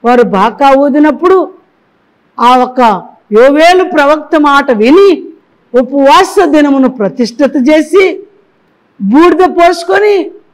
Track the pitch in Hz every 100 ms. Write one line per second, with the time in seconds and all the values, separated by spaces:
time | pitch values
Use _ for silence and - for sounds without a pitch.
0 | 233 247 220 190 214 - 277 269 285 277
1 | 302 269 359 370 311 - _ _ _ _
2 | _ _ _ - 240 254 254 254 240 190
3 | - _ _ 214 262 285 330 370 349 320
4 | 285 302 302 311 294 277 277 226 226 330
5 | 403 330 - - _ _ _ 240 254 285
6 | 269 320 370 - 349 302 294 277 262 254
7 | 196 - 226 - 277 277 247 311 311 359
8 | 381 302 - _ _ _ _ _ _ _
9 | 196 254 349 330 359 339 339 339 - 392
10 | 415 403 311 - _